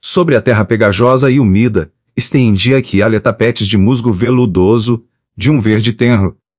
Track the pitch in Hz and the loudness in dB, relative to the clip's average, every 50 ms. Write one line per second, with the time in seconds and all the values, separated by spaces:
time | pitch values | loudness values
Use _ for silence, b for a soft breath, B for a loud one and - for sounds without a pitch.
0 | - - - 185 175 165 139 113 - 127 120 107 107 - 117 107 110 104 98 92 | -6 -2 -2 0 0 2 0 0 2 0 0 0 0 0 0 0 0 0 0 2
1 | 120 123 131 131 135 139 127 143 135 104 95 101 117 123 107 98 80 - _ _ | 2 2 2 2 2 0 2 2 2 2 2 2 2 0 0 -2 -6 -6 _ _
2 | _ _ _ - - - - 139 127 113 104 95 92 117 135 135 - - - 98 | _ _ _ -6 -6 -2 0 0 2 2 2 0 0 0 0 0 -2 -2 -2 -2
3 | 101 113 110 107 - - 107 - 110 117 117 - 107 98 101 104 95 107 131 120 | 0 0 0 0 -2 -2 -2 0 -2 -2 -2 -2 -4 -2 0 0 2 2 0 0
4 | 113 120 110 90 113 117 127 127 123 110 87 82 92 95 113 120 113 120 120 113 | 0 -2 -2 -2 -2 0 0 0 0 0 0 0 2 2 2 2 0 -2 -2 -4
5 | - _ _ _ _ _ _ - 92 127 156 139 101 110 107 107 107 120 107 - | -6 _ _ _ _ _ _ -4 -2 0 0 0 0 0 0 0 0 -2 -2 -2
6 | 120 120 120 107 98 90 - _ _ _ _ | 0 0 0 0 0 -2 -6 _ _ _ _